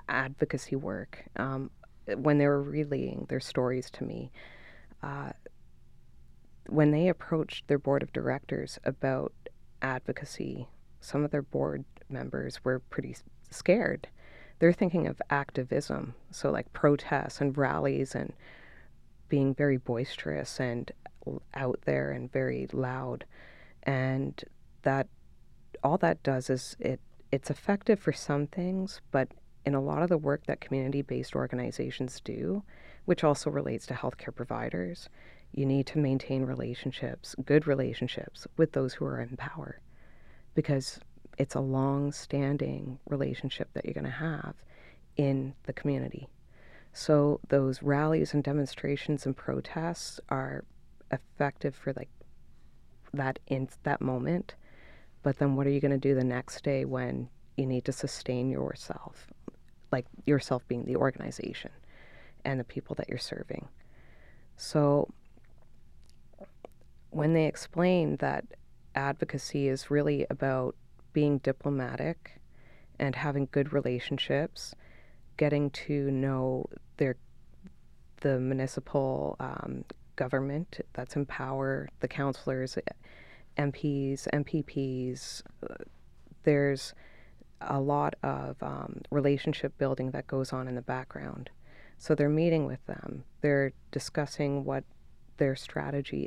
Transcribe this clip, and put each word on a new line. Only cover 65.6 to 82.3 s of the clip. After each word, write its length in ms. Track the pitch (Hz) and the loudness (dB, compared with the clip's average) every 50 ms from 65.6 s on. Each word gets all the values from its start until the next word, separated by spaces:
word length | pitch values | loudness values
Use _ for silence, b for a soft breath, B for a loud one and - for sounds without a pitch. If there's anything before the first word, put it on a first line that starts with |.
| - - - - - - - - - - - - - - - - - - - - - - - - - - - - - - | -20 -20 -20 -20 -20 -20 -20 -20 -20 -20 -20 -20 -20 -20 -20 -18 -18 -18 -18 -18 -18 -18 -18 -20 -20 -20 -20 -20 -14 -6
when 240 | - 156 147 156 165 | -2 2 4 4 6
they 120 | 160 156 | 6 4
explain 720 | 147 - - - - - 170 180 185 185 175 156 151 147 | 4 2 -2 -8 -4 0 2 4 6 6 6 4 2 2
that 280 | - 143 135 139 - - - - - - - - - - - - | 0 0 0 0 -2 -4 -8 -12 -20 -20 -20 -20 -20 -18 -6 -4
advocacy 760 | 135 135 139 143 - 156 - - 139 - - - 143 139 135 | -2 0 0 0 -2 -2 -2 -2 -4 -4 -2 0 2 2 2
is 220 | 131 135 - - | 2 0 0 2
really 360 | 143 147 143 151 147 139 - - | 2 4 4 4 2 2 0 -2
about 440 | 143 - 135 135 131 131 127 127 - - - - - - - - | -2 0 0 2 2 2 0 0 -4 -6 -12 -20 -20 -20 -18 -2
being 260 | - 151 147 147 143 135 | 2 4 6 6 4 4
diplomatic 1040 | - 135 131 - - 143 143 135 127 123 127 - 139 160 170 - - - - - - b b b b b b b b b b - | 4 2 0 2 0 0 0 0 0 -2 -2 -2 -2 -2 -2 -4 -8 -16 -18 -18 -20 b b b b b b b b b b 0
and 160 | 143 135 120 | 0 0 0
having 340 | 127 151 147 139 143 139 - | 0 0 0 0 0 0 2
good 220 | - 143 143 151 | 2 2 2 4
relationships, 1000 | 147 143 - 123 123 120 - - 143 135 - - 139 139 160 - - - - - - b b b b b b b b b b - - - | 2 2 2 2 0 -2 -2 -2 -2 -2 0 2 2 2 0 -2 -4 -10 -14 -14 -14 b b b b b b b b b b -12 0 2
getting 320 | 151 147 147 143 147 139 | 4 4 6 4 2 2
to 400 | - - - - 147 143 139 139 | 0 -4 -4 -2 0 0 2 2
know 560 | 135 131 135 135 135 131 131 131 127 127 - - - - - - - - | 2 2 2 2 2 2 2 0 0 0 -2 -6 -8 -14 -16 -8 -2 0
their, 180 | 147 131 123 - - - - - - - - - - - - - - - - - - - - - | 2 2 0 -2 -8 -16 -20 -20 -20 -20 -20 -18 -18 -20 -20 -20 -20 -20 -20 -20 -20 -20 -6 0
the 180 | - 139 135 127 | 2 4 4 4
municipal, 1000 | 127 131 135 131 135 131 - - - - - 143 135 131 131 139 143 - - - | 2 2 2 0 0 -2 -2 -6 -4 0 2 2 2 2 2 0 0 -2 -2 -4
um, 440 | 131 131 - - - - 127 131 - - - - - - - | -6 -6 -6 -6 -6 -6 -6 -6 -8 -10 -14 -16 -20 -8 -4
government 640 | - 135 127 143 131 135 139 143 156 175 - - - - - | -2 0 2 2 2 2 0 -2 -2 -4 -4 -8 -10 -10 -8
that's 240 | - - 127 - - | -8 -8 -8 -2 -2
in 80 | 147 139 | -2 -2
power, 640 | - - - 131 131 135 135 135 135 135 139 143 - - - | -2 -4 -6 -6 -4 -2 0 0 0 0 -2 -4 -8 -6 -4
the 80 | - - | -4 -2
councillors, 680 | - 147 139 143 | 0 0 0 0